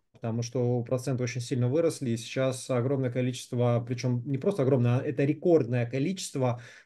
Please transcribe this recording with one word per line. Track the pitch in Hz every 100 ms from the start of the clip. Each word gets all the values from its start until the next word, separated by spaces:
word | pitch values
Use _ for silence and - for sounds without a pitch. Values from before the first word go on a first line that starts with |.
| -
потому | _ 117 113
что | 117 131 120 123
проценты | 117 131 135 127
очень | 123 123
сильно | 120 131 123
выросли, | 143 165 160 131
и | 113
сейчас | - - 131 127 -
огромное | 127 123 139 131
количество, | 127 127 123 - 120 120 120 120
причем | 120 127 123 120
не | 135
просто | 202 -
огромное, | 135 139 120 123
а |
это | 139 147
рекордное | 143 151 185 165 113 123 117
количество | 135 151 190 - 143 127 120 - -